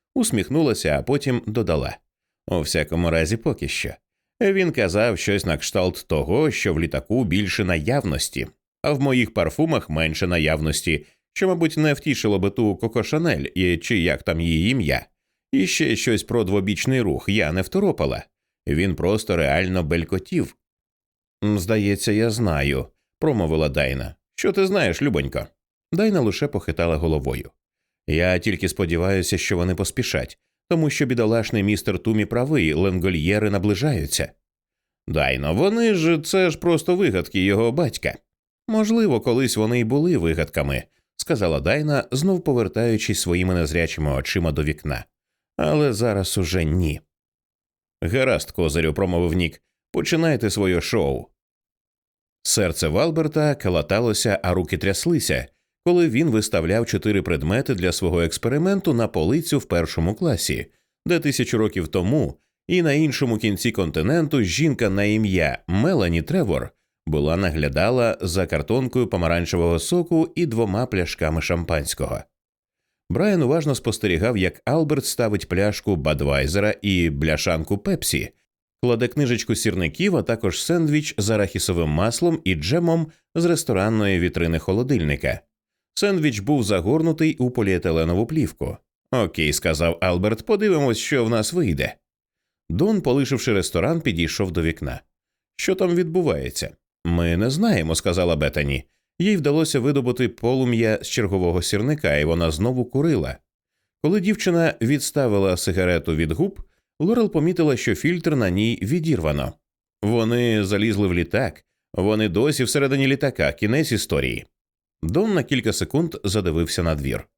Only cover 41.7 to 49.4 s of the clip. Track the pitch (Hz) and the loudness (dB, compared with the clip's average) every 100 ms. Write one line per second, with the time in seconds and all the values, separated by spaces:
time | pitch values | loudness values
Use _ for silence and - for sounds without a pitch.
41.7 | 143 151 139 - 135 185 180 156 123 98 | 0 0 -2 -2 -2 0 0 0 0 0
42.7 | 110 117 110 - 98 87 90 90 90 76 | 0 0 0 0 -2 0 0 2 0 0
43.7 | 85 82 - 73 67 - 95 82 73 76 | 0 -2 -2 -2 -2 -2 -2 0 0 -2
44.7 | 73 76 62 - _ _ _ _ - 156 | -4 -6 -8 -10 _ _ _ _ -4 0
45.7 | 151 143 101 120 98 90 104 85 90 80 | 2 2 0 0 0 0 -2 0 0 0
46.7 | 87 80 76 - _ _ _ _ _ _ | 0 0 -4 -10 _ _ _ _ _ _
47.7 | _ _ _ 85 123 131 87 - - 82 | _ _ _ -2 0 2 0 -2 -2 0
48.7 | 78 78 76 92 87 87 90 | 2 0 0 0 2 0 0